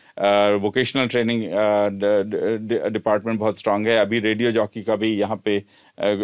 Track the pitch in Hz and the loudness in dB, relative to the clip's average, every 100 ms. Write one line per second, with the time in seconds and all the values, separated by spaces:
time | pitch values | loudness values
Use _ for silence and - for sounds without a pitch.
0 | _ - 101 101 104 104 101 131 123 139 | _ -2 2 4 4 2 0 0 0 -2
1 | 127 123 113 117 101 95 107 104 104 98 | 0 0 0 -2 -2 0 2 2 0 0
2 | 101 104 104 104 98 113 110 117 80 107 | 0 0 0 -2 -2 -2 -2 -4 -2 -4
3 | 110 104 110 110 107 98 113 101 107 113 | 0 0 0 -2 -2 -2 -2 0 2 2
4 | 101 117 107 107 120 113 107 113 104 107 | 2 0 0 0 0 0 -2 -4 -4 0
5 | 110 104 101 104 107 101 101 _ _ - | 0 0 -2 -2 -2 -2 -4 _ _ -4
6 | 104 101 | -2 0